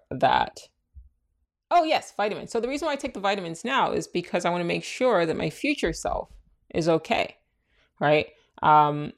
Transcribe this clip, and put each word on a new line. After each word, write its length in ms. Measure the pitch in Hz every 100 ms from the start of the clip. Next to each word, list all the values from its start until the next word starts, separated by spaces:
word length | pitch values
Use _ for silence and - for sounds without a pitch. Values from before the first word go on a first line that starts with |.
| -
that. 480 | 131 131 127 120 - - _ _ - - _ _ _ _ _ -
Oh, 140 | 349 320
yes, 280 | 262 - -
vitamins. 340 | 214 - -
So 80 | 226
the 80 | 240
reason 180 | 285 320
why 60 |
I 60 | 277
take 160 | 269
the 80 | 214
vitamins 420 | 196 202 170 165
now 300 | 233 262 180
is 160 | - 160
because 340 | 175 170 180
I 60 | 170
wanna 160 | 175 170
make 180 | 170
sure 420 | - - 254 190 170
that 120 | -
my 120 | 160
future 440 | - 277 294 170
self 360 | - - - - - _ _ _
is 160 | - 165
okay, 480 | 160 - - - - _ _ _ _ _ -
right? 260 | 143 151 - _ _ -
Um, 520 | - 151 147 147 147